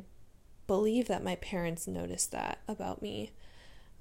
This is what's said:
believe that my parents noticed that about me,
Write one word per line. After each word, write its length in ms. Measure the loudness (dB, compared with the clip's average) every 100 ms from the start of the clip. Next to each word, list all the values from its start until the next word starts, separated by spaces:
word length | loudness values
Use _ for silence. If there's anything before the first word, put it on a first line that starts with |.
| -4 -14 -18 -20 -20 -8 2
believe 400 | 4 6 6 4
that 160 | 2
my 120 | 2 -2
parents 520 | -2 0 2 0 -2
noticed 440 | -2 -2 0 0
that 280 | 0 -2 -2 -4
about 340 | -4 -4 -4
me, 300 | -4 -4 -6 -8 -16 -16 -16 -16 -16 -4